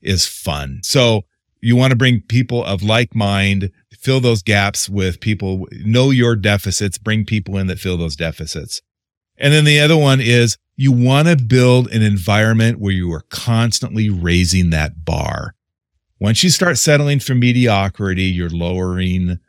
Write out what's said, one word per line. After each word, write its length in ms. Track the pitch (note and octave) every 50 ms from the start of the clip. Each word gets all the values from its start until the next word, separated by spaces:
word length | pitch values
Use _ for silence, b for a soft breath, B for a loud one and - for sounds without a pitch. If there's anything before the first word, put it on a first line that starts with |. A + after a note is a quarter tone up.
is 260 | - - G2 F2 - -
fun. 520 | - - - - D2+ D2 C#2 C2+ C2+ - -
So 400 | - - C#3 B2 A#2+ A2+ G#2 - _ _ _ _ _ _ _
you 140 | - A#2 A#2+
want 140 | A#2+ B2+ C3
to 60 | C3 A2+
bring 240 | C3 B2+ B2 G#2+
people 420 | - - A2 B2 B2+ B2+ B2 A#2+ -
of 200 | - G2 F2+ F#2+
like 320 | G#2 A2 A#2 B2 - -
mind, 560 | A2 G#2 G2+ G2+ G2 G2 G2 G2 G2 F#2+ G2 - _ _ _ - -
fill 200 | - C3 C3 C3
those 240 | B2 B2 A#2 G#2 -
gaps 440 | - G#2 G2+ G2 G2+ G2+ - - -
with 320 | F#2+ G2+ F#2 F#2 E2+ -
people, 480 | - G#2+ G#2+ - G2+ F#2+ F#2+ F#2 F2+ -
know 400 | - - - G#2+ A2+ B2 B2+ C#3
your 240 | C3+ B2+ A#2+ A#2+ A#2
deficits, 640 | A2 F#2 G#2 G2+ G2+ - G2 F2+ - G#2 G2+ - -
bring 260 | - A2 G#2+ A2 G#2
people 320 | - A2+ G#2+ G2 - F#2+ G2
in 80 | F#2+
that 140 | F#2 F2+ -
fill 180 | - F#2+ F#2 E2+
those 180 | E2+ E2 D2
deficits. 680 | - E2+ E2 D#2 - D#2+ D#2 - D#2+ D#2 - - - - _ _ _ _ _ _ _ _ _ _ -
And 120 | B2+ C#3+
then 140 | D3 D3+ D3+
the 140 | D3 D3 D3
other 180 | D3 D3+ E3 D#3
one 240 | D3 C#3 C3 C3
is 360 | B2 A2+ A#2+ A#2+ A#2+ A#2 - - _ _ _
you 160 | - C3+ C3+
want 360 | B2+ B2 A#2+ B2+ C3 C#3+ D#3 E3+
to 80 | E3+
build 520 | C#3+ B2 A2 B2 B2+ B2 B2+ B2 B2+ B2+ -
an 120 | - A2+ A2
environment 760 | G#2+ G2+ G2 E2+ G#2+ G2+ G#2 A2 A2 A2+ A2 A2+ A2+ A#2 -
where 140 | G#2 G2 F#2+
you 180 | F#2 F2+ F2
are 120 | E2 D#2 - _
constantly 800 | - - - - A#2 A2+ A#2 A#2 G#2+ - - - - A2 A2 G#2+
raising 600 | G2+ F2+ E2+ F2 F2 F2+ F2+ E2 E2 F#2 F2+ E2+
that 340 | D#2+ D#2 D2+ D2 D#2 D#2+ D#2
bar. 520 | - E2+ D#2 D2 C#2+ C#2 C#2 C#2 - - _ _ _ _ _ _ _ _ _ _ _ _ -
Once 240 | - G#2+ A2+ - -
you 80 | F#3
start 260 | D3+ - F#3 F3+ D3 A#2+
settling 420 | - D#3+ D3 C#3+ D3 C#3+ C#3+ C#3
for 140 | - - C3
mediocrity, 920 | B2 A#2+ B2 A#2+ B2 B2 A#2 G#2 G2 G2 G2 - - G#2 G2 F#2 F2+ F#2+
you're 240 | F#2 F2+ F2 F2+ E2+
lowering 880 | E2 E2+ E2+ F2 F2+ F#2 F#2 F#2 F2+ F#2 F#2 F2+ F2+ F#2 F2+ F2+ F2 E2+ -